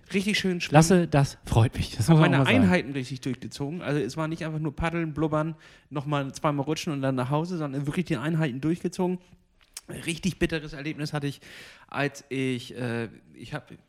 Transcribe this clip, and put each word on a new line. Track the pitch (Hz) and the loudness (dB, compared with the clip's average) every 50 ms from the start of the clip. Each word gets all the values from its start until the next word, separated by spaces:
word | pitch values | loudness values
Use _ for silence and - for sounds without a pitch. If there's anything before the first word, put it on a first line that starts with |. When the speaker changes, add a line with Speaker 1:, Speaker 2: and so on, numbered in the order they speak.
| - - - | -12 -4 -2
Speaker 1:
richtig | 196 185 214 202 - | -2 0 0 0 0
schön | - 190 185 175 | 0 0 -2 -2
schwimmen. | - - 170 | -2 6 6
Speaker 2:
Lasse, | 156 160 165 185 180 170 - | 8 8 8 6 6 4 4
das | - 143 139 135 - - - | 4 2 2 2 -2 -8 -6
freut | - - 117 110 107 - | 2 4 4 4 4 2
mich. | - - - - | -2 -4 -4 -2
Das | - - - | 0 4 6
muss | 165 156 | 8 8
man | 156 - | 8 8
Speaker 1:
Meine | - | 6
Speaker 2:
mal | 139 139 | 6 4
sagen. | - - 262 247 | 6 6 6 6
Speaker 1:
Einheiten | 185 180 175 135 123 139 | 6 4 4 2 -2 -6
richtig | 139 127 - 131 123 - | -6 -6 -6 -8 -8 -6
durchgezogen. | 139 123 - - 113 - - 143 139 160 185 | -6 -6 -6 -8 -12 -8 -8 -6 -6 -6 -6
Also | - 127 143 147 | -4 -2 -2 -2
es | 127 - - - | -2 -4 -4 -4
war | 208 156 | -4 -4
nicht | 160 - 165 | -4 -6 -6
einfach | 160 156 151 | -6 -4 -4
nur | 156 156 135 | -4 -4 -4
paddeln, | - 160 165 165 170 165 160 147 | -2 -4 -2 -2 -2 -4 -4 -2
blubbern, | 147 156 156 151 151 156 165 156 - - - - - _ _ | -2 -2 0 0 0 0 -2 -4 -8 -14 -20 -20 -20 _ _
nochmal | - 147 131 147 151 143 139 135 123 | -8 -6 -4 -2 -2 -2 -2 -4 -6
zweimal | - - 156 143 143 135 | -2 0 0 0 0 -2
rutschen | 147 156 - - 180 147 | -2 -4 -4 -4 -4 -4
und | 139 | -2
dann | 135 135 135 | 0 0 0
nach | 127 120 123 | 0 0 0
Hause, | 147 151 160 175 185 | 0 -2 0 -2 -4
sondern | 165 151 143 131 139 143 | -4 -4 -4 -4 -4 -4
wirklich | 143 151 180 170 | -2 -2 -2 -2
die | - 160 127 | -2 -2 -2
Einheiten | 127 156 170 156 160 147 113 135 | -2 -2 0 0 0 0 -2 -2
durchgezogen. | 135 156 170 170 - 185 - - 185 180 185 180 - _ - _ _ _ _ _ _ _ _ - - - | -2 -2 -2 -2 -4 -6 -4 -2 -2 -2 -2 -4 -8 _ -20 _ _ _ _ _ _ _ _ -18 -14 -12
Richtig | - 135 131 156 165 151 - 190 151 - | -12 -8 -6 -6 -4 -2 -2 -2 0 0
bitteres | 175 165 165 160 143 156 156 | -2 -2 -2 -4 -6 -8 -12
Erlebnis | 139 143 156 156 131 151 147 - | -10 -8 -8 -6 -6 -6 -4 -4
hatte | 147 139 | -4 -4
ich, | 143 135 - - - - - - - - - - _ | -4 -6 -8 -14 -20 -20 -20 -20 -20 -20 -20 -20 _
als | - 131 139 143 143 - - _ | -4 -2 -2 -2 -4 -8 -10 _
ich, | - 135 131 131 127 120 120 - - | -6 -4 -2 -2 -4 -4 -8 -10 -8
äh, | - 127 120 117 117 117 107 - - - - 78 | -6 -6 -4 -4 -4 -6 -6 -10 -16 -20 -20 -20
ich | 65 - - 143 | -18 -14 -12 -12
hab, | 151 - - - - _ | -12 -12 -14 -20 -20 _